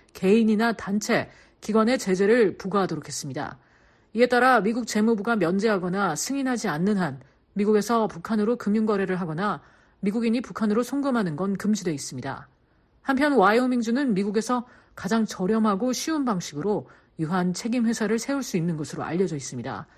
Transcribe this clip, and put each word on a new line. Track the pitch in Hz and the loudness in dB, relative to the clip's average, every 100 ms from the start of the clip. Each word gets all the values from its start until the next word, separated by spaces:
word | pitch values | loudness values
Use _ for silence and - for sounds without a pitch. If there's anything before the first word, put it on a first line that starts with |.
| _ | _
개인이나 | - 190 220 220 208 233 | -2 4 6 6 2 2
단체, | 226 - 208 - 190 - - - _ | -2 -4 -4 0 0 -2 -12 -20 _
기관에 | - 220 220 254 | 0 2 2 0
제재를 | 196 185 202 240 202 - | 0 2 4 6 4 2
부과하도록 | 196 196 180 160 147 | -2 0 0 -4 -8
했습니다. | 135 143 151 135 - _ _ _ _ _ | -10 -8 -8 -10 -12 _ _ _ _ _
이에 | 214 240 | 0 4
따라 | 247 254 247 | 4 6 4
미국 | 196 240 220 | 4 -2 -2
재무부가 | 214 220 226 202 226 | 0 2 2 0 0
면제하거나 | 165 196 220 196 175 190 196 156 | 2 2 2 0 0 -2 -2 -2
승인하지 | - 277 262 240 202 | -4 -2 -2 -2 -2
않는 | 147 190 202 | 0 0 0
한 | 165 135 - _ _ | -2 -4 -16 _ _
미국에서 | 196 208 214 202 233 214 | -2 2 2 4 0 0
북한으로 | 165 - 214 208 240 | -4 -4 0 0 0
금융거래를 | 208 214 214 202 190 185 | 0 0 2 0 0 -2
하거나 | 180 156 208 151 - _ _ - | -4 -4 -4 -4 -10 _ _ -6
미국인이 | 196 220 226 240 | -2 0 0 0
북한으로 | - 180 220 214 | -2 -2 0 0
송금하는 | 247 277 277 240 185 | 0 -2 -2 0 -2
건 | 147 190 196 | -2 -4 -2
금지돼 | 202 214 180 | 0 0 -2
있습니다. | 147 - 131 135 107 - _ _ _ _ _ | -4 -6 -10 -8 -10 -14 _ _ _ _ _
한편 | - 262 294 | -2 0 4
와이오밍주는 | 269 190 226 254 247 226 233 277 | 6 6 6 2 0 0 0 0
미국에서 | 190 202 214 214 247 233 - _ | 0 0 -2 -2 -4 -4 -18 _
가장 | - 196 226 | -10 -2 0
저렴하고 | 214 - 185 220 220 190 247 | 0 -2 0 2 2 2 0
쉬운 | 247 - 320 254 | -2 -2 -2 0
방식으로 | 185 - 147 185 190 131 - _ - | -2 -4 -6 -2 -2 -4 -20 _ -6
유한 | 156 185 180 | -2 0 0
책임 | 180 240 247 226 | -2 -2 0 0
회사를 | 226 208 226 | 0 0 -2
세울 | 247 277 | -2 -4
수 | 247 180 | -2 -2
있는 | 170 156 | -2 -4
것으로 | 143 151 | -6 -8
알려져 | - 170 185 | -6 -2 -2
있습니다. | 151 - 127 123 101 - | -2 -8 -10 -8 -10 -12